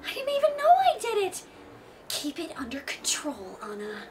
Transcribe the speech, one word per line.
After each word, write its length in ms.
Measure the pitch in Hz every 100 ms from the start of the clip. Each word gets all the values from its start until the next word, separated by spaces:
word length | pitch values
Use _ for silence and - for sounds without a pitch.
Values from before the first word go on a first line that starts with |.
I 100 | -
didn't 160 | - 554
even 280 | 571 587 571
know 120 | 605 719 762
I 60 | 622
did 180 | - 440
it. 260 | 381 - - - - - - - -
Keep 320 | - 294 285
it 120 | 320 -
under 220 | 254 277
control, 760 | - - - - - 269 185 185
Anna. 400 | 208 208 208 214 202